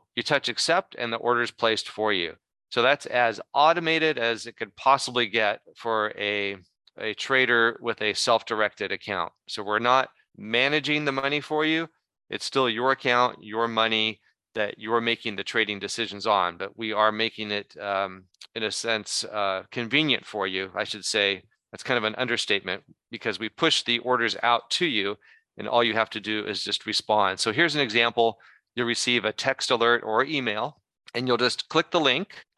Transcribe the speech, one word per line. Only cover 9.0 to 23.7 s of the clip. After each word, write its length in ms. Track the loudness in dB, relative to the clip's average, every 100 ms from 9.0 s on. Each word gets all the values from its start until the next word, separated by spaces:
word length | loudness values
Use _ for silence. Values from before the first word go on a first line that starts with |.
| -4 -4 -4 -8 -12
So 140 | -8
we're 160 | -2 0
not 320 | 4 2 2 _ _ -16
managing 720 | -2 0 2 0 0 -2 0
the 60 |
money 280 | -2 -2 -4
for 240 | -2 -2
you. 240 | 0 -2 -4 _ _ _ -10
It's 160 | -8 -2
still 220 | 0 0
your 240 | 0 0
account, 520 | 0 2 2 2 -2
your 240 | -8 -4 -2
money 520 | 0 2 2 -2 -4 _ _ _ -6
that 240 | -4 -6
you're 220 | -2 0
making 340 | 0 -2 -4 -8
the 80 |
trading 360 | -4 -2 0 -2
decisions 460 | -6 -6 -6 -4 0
on, 320 | 2 2 -2
but 200 | -10 -8
we 160 | -4
are 180 | 2 2
making 400 | 2 -4 -4 -6
it, 240 | -6 -6 -8
um, 440 | -4 -2 -4 -8 -20 _ -14 -6
in 80 |
a 80 | -4
sense, 520 | -2 -2 -2 -2 -6 -4
uh, 380 | -2 -2 -2 -6
convenient 540 | -8 0 0 2 0 -2
for 220 | -4 -4
you, 240 | -4 -4 -4
I 80 |
should 220 | -6 -6 -2
say. 380 | 2 2 0 -8 _ _
That's 120 | -10
kind 140 | -2 0
of 60 |
an 120 | 0 -2
understatement 680 | -2 -2 0 -2 -2 -8 -10 _ _
because 300 | -6 -6 -4
we 100 | -8
push 340 | 0 2